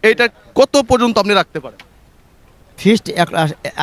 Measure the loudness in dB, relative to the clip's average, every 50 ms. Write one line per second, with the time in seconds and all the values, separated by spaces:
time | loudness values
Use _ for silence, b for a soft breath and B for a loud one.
0 | 0 2 2 2 0 -2 -4 _ -20 -2 0 2 2 2 2 0 0 2 0 0
1 | 2 0 0 0 0 0 0 0 -2 -2 -6 -14 -14 -14 -18 -20 -20 _ _ _
2 | _ _ _ _ _ _ _ _ _ _ _ _ _ _ _ -2 2 2 2 2
3 | 0 -4 -4 -4 -4 -2 -2 -2 -2 -2 -4 -8 -12 -10 -6 -4